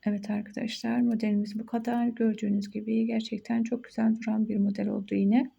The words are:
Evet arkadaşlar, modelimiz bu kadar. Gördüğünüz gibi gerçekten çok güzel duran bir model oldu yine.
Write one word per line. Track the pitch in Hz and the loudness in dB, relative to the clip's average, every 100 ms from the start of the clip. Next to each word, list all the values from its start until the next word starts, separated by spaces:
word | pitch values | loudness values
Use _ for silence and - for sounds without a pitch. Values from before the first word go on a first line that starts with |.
| 214 | -2
Evet | 208 202 | -2 -2
arkadaşlar, | 208 214 - 220 - 226 240 | -4 -4 -6 -6 -6 -2 2
modelimiz | 240 226 214 208 208 208 | 2 2 2 0 0 -6
bu | 226 | -4
kadar. | 233 233 240 240 | -4 -2 0 0
Gördüğünüz | 226 226 214 214 202 202 | 2 0 2 0 0 0
gibi | 214 214 220 226 | -6 0 0 2
gerçekten | 226 220 208 - 233 | 0 -2 -8 -2 0
çok | 226 240 | 0 -2
güzel | - - 226 220 | -6 0 2 2
duran | 220 214 220 | 0 0 0
bir | 208 | 2
model | 202 202 208 | 2 0 -2
oldu | 208 202 196 | -2 -2 2
yine. | 196 226 277 | 4 4 2